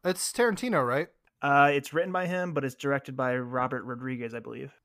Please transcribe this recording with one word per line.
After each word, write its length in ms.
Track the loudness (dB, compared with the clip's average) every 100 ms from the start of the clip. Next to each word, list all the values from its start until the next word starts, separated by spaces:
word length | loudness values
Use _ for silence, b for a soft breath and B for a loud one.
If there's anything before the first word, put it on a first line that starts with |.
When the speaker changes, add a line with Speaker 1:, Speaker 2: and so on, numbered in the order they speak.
| -4
Speaker 1:
It's 260 | -2 -2
Tarantino, 540 | 0 2 2 0 2 2
right? 200 | 0 -2 _ _ _
Speaker 2:
Uh, 280 | 4 6 8
it's 180 | 6 0
written 200 | -2 0
by 120 | 0 -2
him, 280 | -2 -2
but 100 | -2
it's 120 | -4 -4
directed 420 | -2 -2 -2 -4
by 180 | 0 0
Robert 460 | -2 -2 -2 -2
Rodriguez, 500 | -6 -8 -6 -6 -6
I 60 | -8
believe. 320 | -10 -12 -12 -10